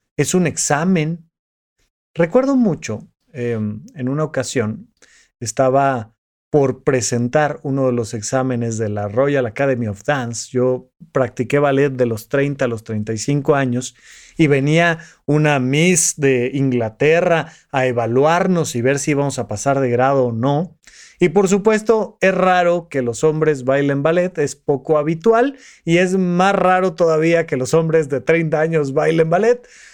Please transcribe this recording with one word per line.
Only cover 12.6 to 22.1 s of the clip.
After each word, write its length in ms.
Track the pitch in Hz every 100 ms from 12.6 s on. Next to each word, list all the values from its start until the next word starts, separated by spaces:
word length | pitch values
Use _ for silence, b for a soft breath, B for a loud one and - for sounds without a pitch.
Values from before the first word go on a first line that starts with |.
| 123
a 20 |
los 160 | 113
treinta 300 | - 107 107
y 40 | 110
cinco 380 | 143 143 139 143
años 400 | 131 123 127 B B B B -
y 100 | 151
venía 520 | 143 143 160 170 160 B B -
una 340 | 147 151 143
Miss 560 | 127 147 175 180 - -
de 340 | 139 127 123
Inglaterra 1000 | 143 135 123 110 - 147 170 180 160 B B B
a 140 | 135 127
evaluarnos 920 | 120 113 123 151 175 185 175 160 120
y 60 |
ver 180 | 123 139
si 120 | 156
íbamos 280 | 139 143 127
a 80 | 107
pasar 320 | 104 143 139
de 100 | 127
grado 360 | 120 131 139 123
o 60 |
no. 440 | 113 135 143 180 _ B B B B
Y 80 | 175
por 180 | 185 190
supuesto, 720 | 202 214 214 220 220 180